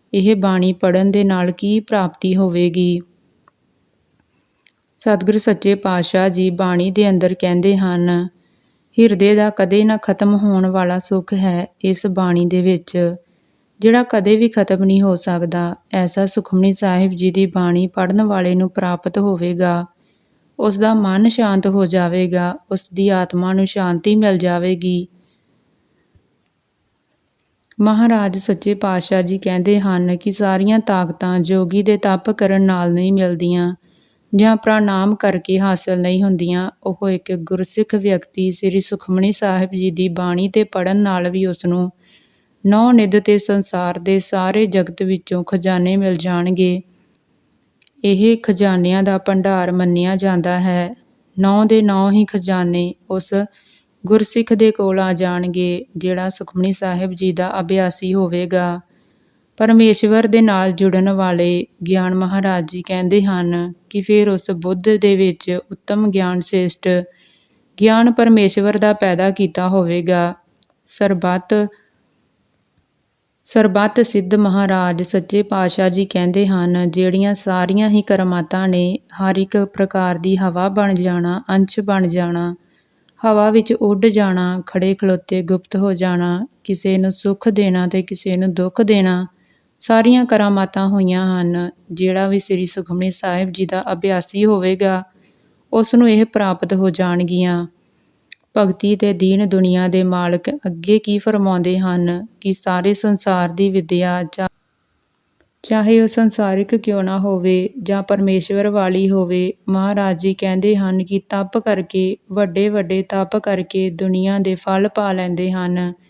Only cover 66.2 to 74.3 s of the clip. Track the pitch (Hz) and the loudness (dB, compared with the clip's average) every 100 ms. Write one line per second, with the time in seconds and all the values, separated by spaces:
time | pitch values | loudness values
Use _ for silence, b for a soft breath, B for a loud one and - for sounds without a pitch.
66.2 | 185 180 170 190 180 - 185 180 180 b | -2 -4 -2 -2 -2 -2 -2 -2 -2 b
67.2 | b b b b _ - 214 220 240 233 | b b b b _ 0 2 4 4 4
68.2 | 233 220 196 202 202 208 214 208 196 175 | 4 6 4 2 0 2 2 2 0 0
69.2 | 196 190 185 180 185 190 170 175 170 175 | 0 0 -2 -2 0 0 0 0 0 0
70.2 | 175 - _ _ - _ - - 202 185 | 0 -6 _ _ -20 _ -12 -2 -2 0
71.2 | 180 185 185 214 208 b b b b _ | -2 -2 0 -2 -2 b b b b _
72.2 | _ _ _ _ _ _ _ _ _ _ | _ _ _ _ _ _ _ _ _ _
73.2 | _ _ - 226 214 202 214 240 226 208 | _ _ -4 2 2 2 0 2 0 0
74.2 | 180 | 0